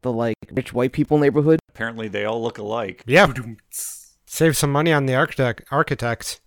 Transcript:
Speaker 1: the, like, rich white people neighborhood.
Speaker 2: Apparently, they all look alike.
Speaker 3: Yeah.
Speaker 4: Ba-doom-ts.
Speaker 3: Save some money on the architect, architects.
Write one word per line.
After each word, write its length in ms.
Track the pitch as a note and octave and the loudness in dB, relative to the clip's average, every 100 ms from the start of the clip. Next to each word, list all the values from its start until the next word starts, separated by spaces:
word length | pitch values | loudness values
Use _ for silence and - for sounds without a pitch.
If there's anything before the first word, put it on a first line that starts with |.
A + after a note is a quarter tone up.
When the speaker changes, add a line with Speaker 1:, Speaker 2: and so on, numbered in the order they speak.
Speaker 1:
the, 100 | B2+ | -4
like, 240 | A2+ A#2 G#2+ - | -2 -2 -4 -6
rich 200 | - - | -6 -4
white 200 | A#2+ B2+ | -2 -2
people 260 | - C#3+ D3+ | 0 2 4
neighborhood. 400 | C#3+ C#3+ D3+ D#3+ - | 4 4 4 4 0
Speaker 2:
Apparently, 380 | - A2+ A2+ A2 | -8 -8 -6 -8
they 180 | G#2 | -4
all 160 | G#2 A#2 | -4 -2
look 180 | A2+ - | -4 -6
alike. 440 | G#2 A#2 G2+ - A2+ | -6 -6 -6 -8 2
Speaker 3:
Yeah. 180 | D#3 F3+ | 6 6
Speaker 4:
Ba-doom-ts. 880 | C3 A#2 A2 _ - - - - _ | 2 -10 -14 _ -12 -12 -14 -20 _
Speaker 3:
Save 320 | - - D#3+ C#3 | -10 2 2 2
some 140 | C#3+ | 0
money 220 | C#3+ E3 | 2 2
on 140 | D3 C3+ | 2 2
the 80 | C3 | 0
architect, 480 | D#3+ - B2 A2 - | 0 0 -2 -4 -4
architects. 680 | C#3 D#3+ C#3 A#2 A2+ - - | -2 -2 -2 -4 -6 -8 -14